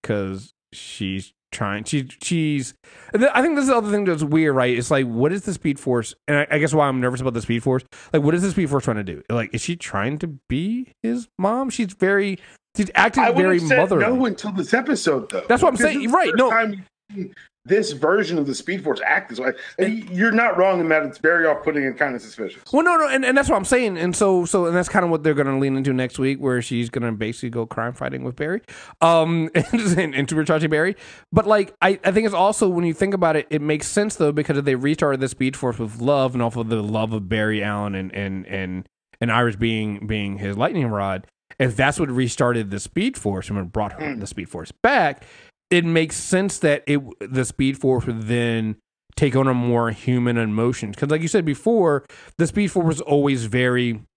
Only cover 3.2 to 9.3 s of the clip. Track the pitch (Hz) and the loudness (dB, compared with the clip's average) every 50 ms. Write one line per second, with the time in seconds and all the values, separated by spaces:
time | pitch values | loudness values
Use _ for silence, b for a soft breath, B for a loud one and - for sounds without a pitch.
3.2 | 240 285 - 233 262 339 320 285 277 262 262 233 214 208 202 208 202 185 170 151 | 2 4 4 4 2 4 2 0 2 2 2 2 2 0 0 0 2 0 0 0
4.2 | 156 143 147 160 160 151 139 131 123 127 123 117 120 - 151 135 135 120 113 113 | 0 2 2 2 4 4 2 2 2 2 0 0 0 0 0 0 0 0 0 0
5.2 | 127 151 180 202 - - 180 - - 156 139 135 - 135 123 120 110 - - _ | 0 0 0 -2 -4 -6 -8 -4 -2 -4 -4 -2 -2 -2 -2 0 -2 -4 -12 _
6.2 | _ - 147 143 147 - 151 151 151 147 143 156 147 139 131 131 123 123 127 123 | _ -2 0 0 0 2 0 0 2 2 2 2 2 2 2 0 0 -2 -2 -2
7.2 | 131 131 117 117 104 - 117 117 - 139 127 131 - _ B B B B B 160 | -4 -2 -2 -4 -2 -2 -2 0 0 0 0 0 -2 _ B B B B B 2
8.2 | 143 147 160 175 180 202 165 202 180 139 143 139 - - 113 107 101 92 80 71 | 2 4 2 2 0 0 0 0 0 2 0 0 0 0 -2 -2 -4 -6 -8 -12
9.2 | - _ | -8 _